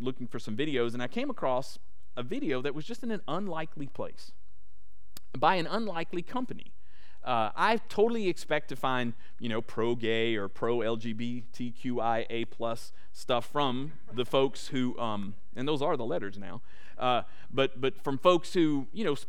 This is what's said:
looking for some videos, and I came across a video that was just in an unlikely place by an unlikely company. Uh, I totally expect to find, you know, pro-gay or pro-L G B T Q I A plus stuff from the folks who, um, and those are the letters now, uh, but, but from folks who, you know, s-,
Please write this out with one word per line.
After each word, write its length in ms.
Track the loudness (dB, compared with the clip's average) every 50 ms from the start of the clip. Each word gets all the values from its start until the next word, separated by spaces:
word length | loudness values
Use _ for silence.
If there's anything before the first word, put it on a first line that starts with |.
looking 260 | -2 -2 -2 -2 -2
for 120 | -2 -2 -2
some 180 | -2 -2 0
videos, 380 | 0 0 2 2 2 2 2 0
and 80 | 0
I 60 | -2 -2
came 220 | -2 -2 -2 -2
across 480 | -2 0 0 2 2 0 0 -2 -4 -4 -4 -4 -4 -4 -4 -4 -2
a 60 | -2
video 380 | -2 -2 -2 -2 0 0 0 0
that 120 | 0 -2 -2
was 120 | -2 -2
just 160 | -2 -2 -2
in 80 | -2 -2
an 120 | -2 -2 0 -2
unlikely 580 | -2 0 0 -2 -2 -2 -2 -2 -2 -2 -2
place 460 | -2 -2 -2 -2 -2 -2 -2 -2 -2 -2 -2 -2 -2 -2 -2 -2 -2 -2 -2 -2 -2 -2 -2 -2 -2 -2 -2 -2 -2 0 2
by 180 | 2 4 4
an 100 | 2 0
unlikely 560 | 0 0 0 0 0 0 -2 -2 -2 -2 -2
company. 500 | -2 -2 -2 -2 -2 -2 -2 -4 -4 -4 -2 -2 -2 -2 -2 -2 -2 -2 -2 -2
Uh, 280 | 0 0 2 2 2 0 0
I 220 | 2 2 2 2 2 0 0
totally 400 | 2 4 4 4 4 2 0 0
expect 420 | 0 0 0 0 0 0 0 -2
to 60 | -2
find, 360 | 0 0 2 2 2 2 0 0 0 -2 -2 -2 -2
you 120 | 0 0
know, 100 | 0 0
pro-gay 760 | 0 0 0 0 2 2 2 2 2 2 2 2 2 2 2
or 120 | 0 0 -2
pro-L 480 | -2 0 2 2 2 2 2 0 0
G 160 | 0 0 -2
B 320 | 0 0 0 0 -2 -2 -2 -2
T 180 | -2 -2 -2 -2
Q 300 | -2 -2 -2 0 0 2
I 260 | 2 2 2 2 0 0
A 160 | 0 -2 -2
plus 460 | -2 -2 -2 -2 0 0 -2 -2 -2 -2 -2 -2 -2
stuff 320 | -2 -2 0 2 2 2 0
from 460 | 0 0 2 2 2 2 0 0 -2 -2 -2 -2 -2
the 140 | 0 0 0
folks 440 | 4 4 4 4 4 2 0 -2 0
who, 300 | 0 2 2 2 0 0
um, 360 | 0 0 0 0 0 -2 -2 -2 -2 -2 -2
and 140 | -2 0 0
those 140 | 0 0
are 160 | 2 0 0 0
the 60 | 0
letters 340 | 0 -2 -2 -2 -2 -4 -4
now, 240 | -4 -2 -2 -2 -2 -2 -4 -4 -4 -4 -2 0
uh, 240 | 2 2 2 2 0 -2 -2 -4 -2 0
but, 260 | 2 2 2 2 2 0
but 240 | 0 0 0 0
from 140 | 0 0 2
folks 380 | 4 6 6 6 6 4 2 2
who, 340 | 4 4 4 4 2 0 0
you 120 | -2 0 0
know, 80 | 0
s-, 120 | 0 0 -2